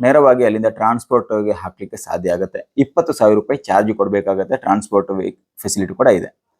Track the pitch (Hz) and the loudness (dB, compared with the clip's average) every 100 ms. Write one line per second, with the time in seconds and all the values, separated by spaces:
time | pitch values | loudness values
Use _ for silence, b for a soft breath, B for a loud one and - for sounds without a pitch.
0 | 123 147 139 127 117 110 110 - 110 120 | 2 4 4 4 2 2 -2 0 -2 -2
1 | - 123 - 107 104 104 90 - 95 - | -2 -2 -2 -4 -2 -6 -8 -14 -16 -16
2 | - 90 90 87 92 - - - 135 - | -10 -6 -4 -4 -4 -10 -10 -2 -2 0
3 | 165 139 107 107 104 143 - 95 107 107 | -2 2 2 2 0 -6 0 0 0 0
4 | 98 101 101 95 92 - 104 101 - 101 | -2 -2 -2 -4 -2 -4 0 0 2 -2
5 | 98 95 95 - _ - 101 101 92 92 | 0 -6 -6 -10 _ -12 -8 -4 -6 2
6 | 131 92 - _ _ | 4 4 0 _ _